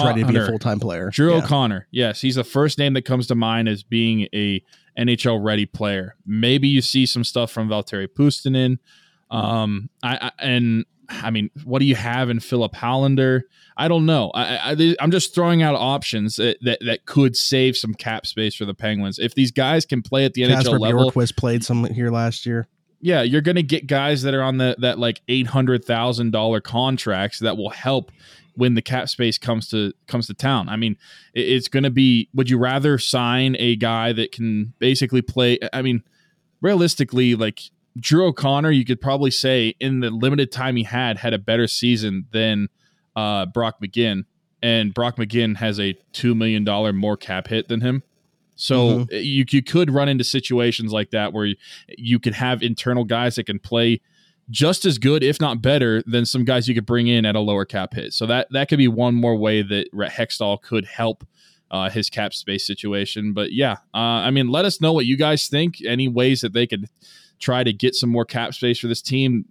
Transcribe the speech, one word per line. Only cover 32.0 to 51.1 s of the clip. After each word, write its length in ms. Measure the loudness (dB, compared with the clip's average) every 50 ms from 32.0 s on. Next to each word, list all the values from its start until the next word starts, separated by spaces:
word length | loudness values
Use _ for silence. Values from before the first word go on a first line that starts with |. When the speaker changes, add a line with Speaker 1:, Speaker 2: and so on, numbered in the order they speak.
| 6 6 6 4 2 0 0
Speaker 2:
would 160 | 0 2 2
you 80 | 2
rather 400 | 2 2 2 0 2 2 2 2
sign 600 | 2 0 -2 -2 0 0 0 2 2 2 2 0 2
a 160 | 2 0 2
guy 360 | 2 0 0 0 0 0 0 0
that 180 | -2 -2 -4
can 420 | -4 -4 -2 -2 0 -2 -2 -4 -4 0
basically 420 | 2 2 2 2 0 0 2 0
play? 380 | 0 0 0 0 2 2 2 0 -2 -6
I 120 | -6 -4 -2
mean, 180 | 0 -2 -2 -4 _ _ _ _ _ _ _ _ _ _ -2
realistically, 760 | 0 2 4 4 2 2 2 0 -2 0 2 2 4 4 4
like, 260 | 2 0 -2 -4 -8 -14 -20 _ _ _ _ -12 -6
Drew 260 | 0 2 4 4 4
O'Connor, 440 | 4 0 0 0 0 2 2 2 4
you 140 | 4 4 2
could 140 | 2 -2 -2
probably 320 | -2 -2 0 0 0 0
say 440 | 0 0 0 2 2 2 2 0 -2 -2
in 200 | -2 -2 0 0
the 100 | -2 -2
limited 420 | -2 0 0 2 2 2 0 -2
time 240 | -2 -6 -4 -2 -2
he 80 | -2 -2
had, 340 | -2 -2 -2 -2 -2 -2
had 160 | -2 -2 -2 -2
a 40 |
better 300 | -2 -2 0 0 2 0
season 580 | 0 -2 0 2 2 2 2 0 -2 -4 -4 -6 -4
than, 380 | -2 -2 0 0 0 0 -2 -4 _ _ _ _ _ _ _ _ -6
uh, 300 | -4 -2 -2 -2 -2 -4
Brock 360 | -4 -2 -2 -2 -2 -4 -8
McGinn. 420 | -10 -4 0 0 0 0 0 -2 -6 _ _ _ _ _ _ -4 -2
And 300 | 0 2 2 0 0 0
Brock 220 | -2 -2 -2 -2
McGinn 400 | -4 -4 -2 0 0 0 0 0
has 220 | -2 -2 -2 -2 -2
a 160 | -2 -4 -4 -6 _ _
two 220 | -8 -2 0 0 2
million 300 | 2 2 0 0 0 0
dollar 280 | 0 0 0 0 0
more 260 | 0 0 0 -2 -2
cap 320 | -4 -6 -6 -6 -6 -4 -4
hit 180 | -4 -4 -2
than 140 | -2 -2 -2
him. 200 | 0 0 -2 -2 -6 _ _ _ _ _ _ _ _ _ _
So 420 | -8 -2 0 2 2 4 4 2 2
Speaker 1:
Mm-hmm. 160 | 0 -4 -4
Speaker 2:
you, 300 | -6 -4 -2 0 0 0 2
you 120 | 2 0
could 300 | 2 2 2 2 2 2
run 160 | 2 2 2
into 160 | 2 2 0 0
situations 680 | 0 -2 -2 -2 0 0 2 2 2 0 -2 -2 -2 -2
like 180 | -2 -2 -2